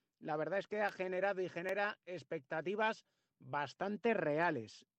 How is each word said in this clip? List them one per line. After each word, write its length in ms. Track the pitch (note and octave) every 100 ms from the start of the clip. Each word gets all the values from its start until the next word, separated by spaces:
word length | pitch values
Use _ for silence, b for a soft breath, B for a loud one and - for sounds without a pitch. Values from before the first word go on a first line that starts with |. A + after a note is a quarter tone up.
| _ _
la 180 | D3+ D#3
verdad 220 | D#3 G3
es 80 | -
que 140 | G#3
ha 100 | G3+
generado 500 | F3+ F#3 F#3 G3 F#3+
y 80 | F3+
genera 480 | E3+ F3+ G3 G3+ - -
expectativas 1000 | F3+ - D#3+ - D#3+ D#3 G#3 A3 G#3 - _ _ _
bastante 760 | B2+ C#3+ C#3 - F#3+ G#3 A#3
reales. 720 | G#3 D#3 D3 F3 C#3+ G#2+ - -